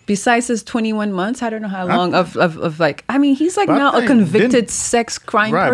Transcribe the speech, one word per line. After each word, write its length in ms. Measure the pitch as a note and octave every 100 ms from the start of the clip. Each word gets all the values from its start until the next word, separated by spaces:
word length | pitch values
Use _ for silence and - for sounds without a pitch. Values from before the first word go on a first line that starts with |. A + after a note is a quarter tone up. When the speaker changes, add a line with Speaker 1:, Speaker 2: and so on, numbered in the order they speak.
| -
Speaker 1:
Besides 400 | G3+ - A#3+ A#3+
his 160 | A#3
twenty-one 500 | - A#3+ A3 G#3+ G#3
months, 300 | F#3+ F#3+ B3
I 80 | A#3+
don't 100 | A3
know 80 | G#3+
how 180 | F#3+ F3+
Speaker 2:
I 80 | G3+
Speaker 1:
long 180 | F3+
of, 220 | E3+ F3 -
of, 200 | E3+ D#3
of, 220 | E3+ D#3
like, 240 | D#3+ C3+ -
I 100 | C4
mean, 160 | C#4+
he's, 220 | C4+ D#4 F#4+
like, 100 | G4
Speaker 2:
But 80 |
I 40 | -
Speaker 1:
now 100 | C#4
a 60 | -
Speaker 2:
think 80 | A#3+
Speaker 1:
convicted 440 | B3+ F3+ G3+ A#3
Speaker 2:
didn't 180 | A#3+ G#3+
Speaker 1:
sex 480 | - - A#3+ A3+ -
crime 340 | - A3 G#3+
Speaker 2:
Right, 180 | F3+ E3+